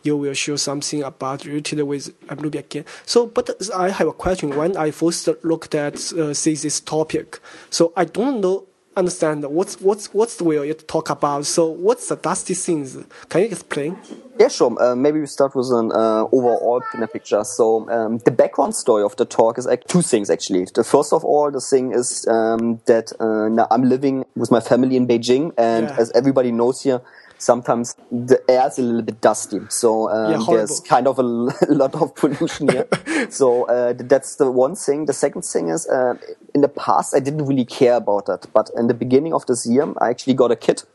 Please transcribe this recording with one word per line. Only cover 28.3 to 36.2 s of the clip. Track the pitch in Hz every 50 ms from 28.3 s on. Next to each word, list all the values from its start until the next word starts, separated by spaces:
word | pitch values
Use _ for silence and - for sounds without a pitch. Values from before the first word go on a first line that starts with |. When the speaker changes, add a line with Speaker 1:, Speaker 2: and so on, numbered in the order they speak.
| 131 - - -
Speaker 2:
air | 127 127 131
is | 143 143 -
a |
little | 127 120 117 117 113
bit | 110 107 -
dusty. | - 113 107 - - - - 98 - 110
So, | - - - 117 110 110 110 -
um, | 104 110 110 107
Speaker 1:
Yeah, | 110
horrible. | 110 110 - - 113 107
Speaker 2:
there's | - 147 -
kind | - - 151 131 123
of | 135 131 131
a |
l-, | 127 120 117 117 120 127 135 -
<laughs> | 180 -
lot | 147 135 131 135 -
of | 156 165 143 -
pollution | - - 147 151 - 165 147 - - 151 135
here. | 147 - - -
Speaker 1:
<laughs> | - - - 277 320 311 247 -
Speaker 2:
So, | - - 139 123 120 123 123
uh, | - - 123 123 120 123
th-, | 127 123
that's | 123 139 135 - - -
the | - 147 131
one | 127 127 131 139 170
thing. | 107 - - 143 151 156
The | 143 135
second | - - - - 190 -
thing | - - 190 170 165
is, | 165 165 -
uh, | - - 135 127 123 120 -